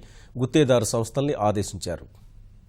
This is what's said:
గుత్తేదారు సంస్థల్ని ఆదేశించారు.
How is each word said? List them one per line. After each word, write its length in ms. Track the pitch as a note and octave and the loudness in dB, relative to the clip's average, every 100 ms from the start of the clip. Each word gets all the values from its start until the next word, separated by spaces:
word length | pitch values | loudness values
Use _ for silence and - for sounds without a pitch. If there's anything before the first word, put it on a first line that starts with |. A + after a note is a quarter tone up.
| - - - A#2+ | -8 -20 -16 -6
గుత్తేదారు 440 | B2+ D#3+ C3 B2 | 0 2 4 4
సంస్థల్ని 500 | - A#2 A2+ C#3 C#3+ | 2 -2 -2 -2 -2
ఆదేశించారు. 720 | - G#2 G#2 F#2 F2+ F2+ D#2+ - - - - - - | 0 0 0 -4 -8 -8 -10 -12 -20 -20 -20 -20 -20